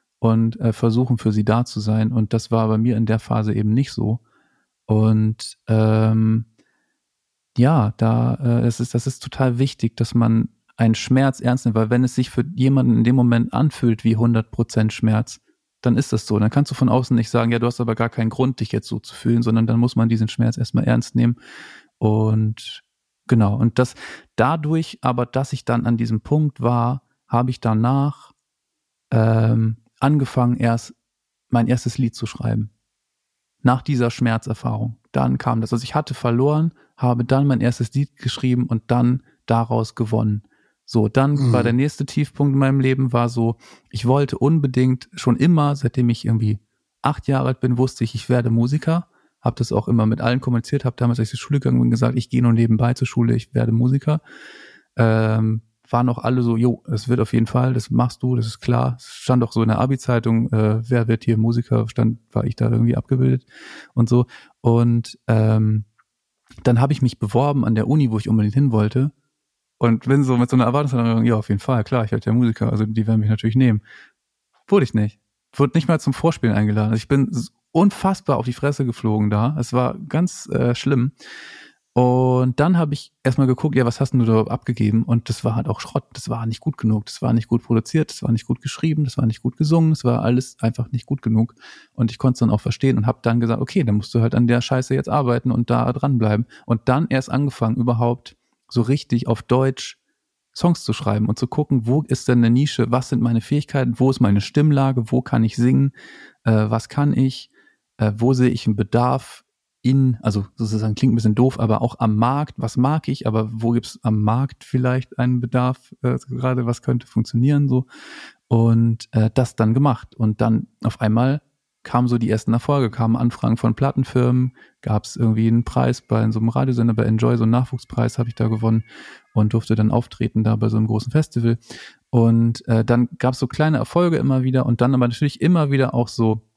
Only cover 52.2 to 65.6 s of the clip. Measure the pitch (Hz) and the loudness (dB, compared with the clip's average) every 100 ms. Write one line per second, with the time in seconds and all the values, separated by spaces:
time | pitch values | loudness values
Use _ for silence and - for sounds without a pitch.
52.2 | - 123 120 113 113 110 120 123 131 - | -2 0 2 4 4 2 0 0 -2 0
53.2 | 117 117 - 123 113 113 123 139 - 156 | 0 0 -2 -2 0 2 2 0 0 -4
54.2 | - - - - - - _ - 113 110 | -4 -20 -20 -20 -20 -20 _ 0 2 2
55.2 | 110 110 110 110 - _ _ 120 123 120 | 0 0 0 -2 -6 _ _ 0 0 -2
56.2 | 117 127 120 113 123 - - 107 123 120 | -2 0 0 2 0 0 -4 -6 -2 -2
57.2 | 113 117 113 123 127 123 - 117 123 - | 0 0 0 0 0 -2 -2 0 0 -2
58.2 | 127 123 113 - - 120 127 123 - - | -2 -2 -4 -6 -2 0 0 -4 -12 -8
59.2 | - 127 117 117 110 110 131 135 - 117 | 0 2 2 0 0 2 0 -2 -2 0
60.2 | 117 113 120 110 107 110 117 120 113 113 | 2 0 0 0 2 0 0 0 0 0
61.2 | - 110 113 117 - 117 113 - 113 117 | 0 2 2 0 0 0 0 0 -2 -2
62.2 | _ 113 110 - 117 117 117 123 - 127 | _ -4 -4 -2 0 2 2 0 -2 0
63.2 | 131 131 - - - - - - 113 120 | 0 0 -4 -20 -20 -20 -6 0 2 2
64.2 | 123 - - _ 120 117 120 117 - - | 0 -6 -20 _ 2 4 4 0 -2 -8
65.2 | - 110 110 110 | 0 2 2 2